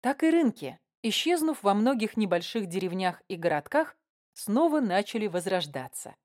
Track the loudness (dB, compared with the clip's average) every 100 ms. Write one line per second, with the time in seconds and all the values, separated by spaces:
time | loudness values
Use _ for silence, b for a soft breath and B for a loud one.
0 | -2 2 4 6 4 0 -10 -12 _ _
1 | -2 0 2 2 2 0 2 2 2 0
2 | -2 -2 0 0 -2 -6 -4 -4 -4 -2
3 | -2 -4 _ -4 0 -2 0 -2 -2 -6
4 | _ _ _ -14 -2 2 2 2 2 0
5 | 0 -4 -2 -2 -2 -2 -2 -8 -10 -14
6 | -16 -20